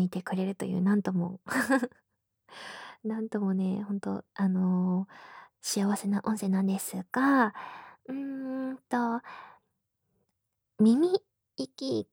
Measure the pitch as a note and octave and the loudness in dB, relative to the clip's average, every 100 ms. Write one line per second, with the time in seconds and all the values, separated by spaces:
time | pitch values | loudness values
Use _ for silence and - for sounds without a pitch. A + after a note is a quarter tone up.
0 | F3+ F#3 - F#3+ F#3+ G3 F#3+ F#3 F#3+ G#3 | 2 -2 -4 -2 -2 -4 -4 0 2 2
1 | F#3+ F#3 F3 F#3+ - C4 A#3+ C4 A#3+ _ | 2 -2 -2 -6 -6 -2 2 2 0 _
2 | _ _ _ _ _ - - - - - | _ _ _ _ _ -18 -16 -16 -18 -10
3 | A3 A3 A3 G#3+ G3 F#3+ F#3 F#3+ G3+ G3+ | -6 -6 -4 -2 0 0 0 -2 -4 -4
4 | G3 G3 - - G3 F#3 F#3 F3+ F#3 F3+ | -4 -6 -6 0 2 4 4 4 2 2
5 | F#3+ - - - - _ - G#3 G3+ G3+ | -2 -8 -20 -20 -20 _ -6 0 0 0
6 | G3+ G3+ - G#3+ G3 F#3+ F#3+ F#3+ - F#3+ | 0 -2 0 -2 0 2 2 0 -4 -8
7 | F#3 B3+ C4+ C#4 A3 - - - - - | -4 2 4 4 4 0 -14 -16 -20 -18
8 | - C4+ C#4 C4+ C4 C4 C4 C4 - B3 | -12 -8 -8 -8 -6 -6 -6 -8 -4 -2
9 | A#3 A#3 - - - - _ _ _ _ | -2 -4 -8 -18 -20 -20 _ _ _ _
10 | _ _ _ _ _ _ _ - A3 B3 | _ _ _ _ _ _ _ 4 6 6
11 | F4 G4 - _ _ - C4 - C4+ A3+ | 4 2 -2 _ _ -10 -10 -8 -4 -4
12 | F#3+ | -4